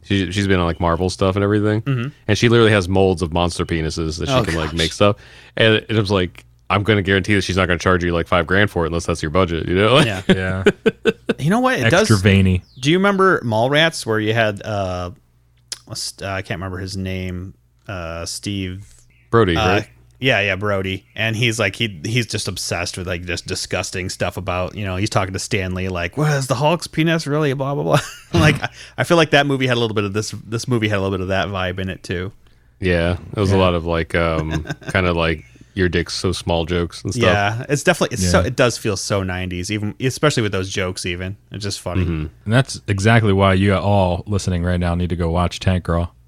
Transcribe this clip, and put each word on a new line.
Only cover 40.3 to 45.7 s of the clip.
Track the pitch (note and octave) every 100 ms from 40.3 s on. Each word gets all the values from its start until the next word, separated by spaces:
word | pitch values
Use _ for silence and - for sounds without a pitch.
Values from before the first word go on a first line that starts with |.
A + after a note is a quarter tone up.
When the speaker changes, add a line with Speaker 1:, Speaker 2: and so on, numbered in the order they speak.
| C#3+
Speaker 2:
with | G#2+
those | F#2+ F#2+
jokes | G2 F#2 F#2 F#2+
even. | F2 F#2 G2+ _
It's | -
just | G2+ -
funny. | - F2+
Speaker 1:
Mm-hmm. | F2 D#2+ D2+ -
Speaker 3:
And | -
that's | A#2 C3+ - -
exactly | G2+ G2 A#2 A2
why | G2 G2
you | F#2+ G2
all | F#2+ F#2+ G2+ F#2 F2 -
listening | G2+ - F2+
right | F2 F2+
now | F2
need | E2+ F2
to | E2+
go | E2+
watch | E2 F2 -
Tank | -